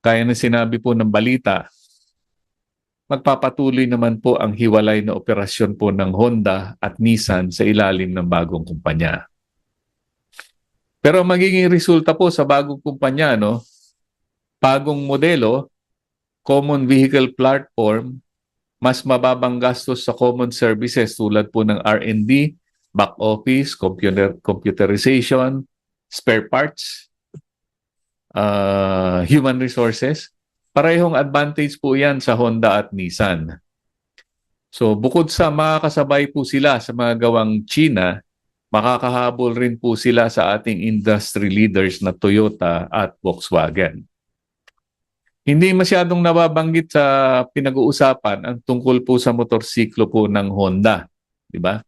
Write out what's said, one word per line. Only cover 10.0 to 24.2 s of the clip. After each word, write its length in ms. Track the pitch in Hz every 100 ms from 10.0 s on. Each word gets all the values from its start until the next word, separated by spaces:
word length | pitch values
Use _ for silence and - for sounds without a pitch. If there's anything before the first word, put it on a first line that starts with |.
| _ _ _ - - _ _ _ _ _
Pero 240 | 143 185
ang 80 | 180
magiging 400 | 180 190 185 180
resulta 400 | 175 160 165 160
po 160 | 160 180
sa 80 | 165
bagong 400 | 135 143 143 139
kumpanya, 560 | 151 135 135 139 151 113
no, 240 | 104 120 - _ _ _ _ _ _ _ _ _
bagong 400 | 135 139 143 143
modelo, 720 | 139 139 160 165 110 127 170 _ _ _ _ _ _ _
common 480 | - 139 143 143 127
vehicle 400 | 135 131 139 131 -
platform, 800 | 131 135 139 - 107 110 127 131 _ _ _ _ _ _
mas 240 | 127 127 131
mababang 560 | 123 127 127 127 123
gastos 400 | 127 123 - 123
sa 80 | -
common 400 | 117 123 123 120
services 640 | 117 117 110 120 127 107
tulad 320 | - 107 104 104
po 80 | 113
ng 160 | 107 104 107
R 160 | 107
and 240 | 113 110 107
D, 320 | 139 151 - _ _ _
back 240 | 98 101 -
office, 560 | 107 107 131 131 139 -
computer, 560 | 95 92 98 95